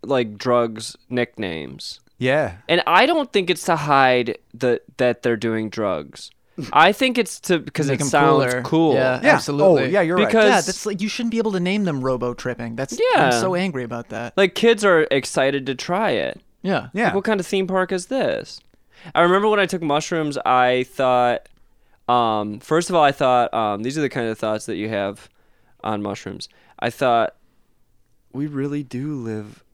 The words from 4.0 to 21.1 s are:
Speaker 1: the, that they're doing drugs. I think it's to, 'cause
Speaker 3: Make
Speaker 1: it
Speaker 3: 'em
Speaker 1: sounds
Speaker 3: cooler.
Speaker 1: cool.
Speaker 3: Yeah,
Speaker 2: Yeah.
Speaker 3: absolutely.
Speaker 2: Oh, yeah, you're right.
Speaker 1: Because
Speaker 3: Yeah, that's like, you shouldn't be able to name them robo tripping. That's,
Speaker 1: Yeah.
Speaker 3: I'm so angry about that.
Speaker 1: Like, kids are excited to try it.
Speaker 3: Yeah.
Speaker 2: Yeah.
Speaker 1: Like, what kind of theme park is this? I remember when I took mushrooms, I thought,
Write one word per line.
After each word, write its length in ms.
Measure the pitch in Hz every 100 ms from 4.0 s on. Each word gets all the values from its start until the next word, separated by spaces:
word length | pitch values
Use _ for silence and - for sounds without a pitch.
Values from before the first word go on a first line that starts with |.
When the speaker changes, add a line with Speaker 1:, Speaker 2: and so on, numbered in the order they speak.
| 131 127 120 - _
Speaker 1:
the, 300 | 117 127 120 - -
that 240 | 123 117
they're 160 | 123 113
doing 320 | 113 110 110
drugs. 640 | 113 104 82 71 - - _ _ - 143
I 180 | 143 175
think 280 | 302 262 240
it's 200 | 202 -
to, 180 | - 175
'cause 300 | - - 143
Speaker 3:
Make 100 | 135
Speaker 1:
it 40 | 143
Speaker 3:
'em 20 |
Speaker 1:
sounds 460 | 147 139 135 127
Speaker 3:
cooler. 80 | 123
Speaker 1:
cool. 300 | 123 160 165 123
Speaker 3:
Yeah, 240 | 131 127
Speaker 2:
Yeah. 120 | - 185
Speaker 3:
absolutely. 480 | - 143 147 139
Speaker 2:
Oh, 20 | 131
yeah, 160 | 196
you're 160 | 170 180
right. 80 | 208
Speaker 1:
Because 180 | 226 214
Speaker 3:
Yeah, 160 | 208
that's 220 | 175 185 214
like, 120 | 196
you 100 | 208
shouldn't 200 | - 233
be 80 | 226
able 140 | 220
to 80 | 190
name 240 | 180 208
them 180 | 190 143
robo 320 | 131 127 123
tripping. 420 | 120 127 120 117 113
That's, 220 | 139 240 480
Speaker 1:
Yeah. 120 | 415 139
Speaker 3:
I'm 60 | 120
so 140 | 185
angry 300 | 180 190 135
about 260 | 120 117 117
that. 240 | 110 117 -
Speaker 1:
Like, 200 | 196 -
kids 280 | 226 220
are 180 | 208 170 156
excited 560 | 139 - - 135 139 131
to 80 | 131
try 340 | - 180 214
it. 300 | 117 64 - _ _
Speaker 3:
Yeah. 240 | 185 170 -
Speaker 2:
Yeah. 140 | 190 220
Speaker 1:
Like, 80 |
what 100 | 196
kind 160 | 196 208
of 60 | 175
theme 220 | 196 180
park 240 | 185 185
is 160 | 185 175
this? 540 | 262 160 62 - - _ _ _ _ 170
I 80 | 151
remember 260 | 175 185 214
when 120 | 208
I 80 | 190
took 160 | 185
mushrooms, 560 | 160 147 - 170 151 139
I 420 | - 127 127 127 127
thought, 580 | - 131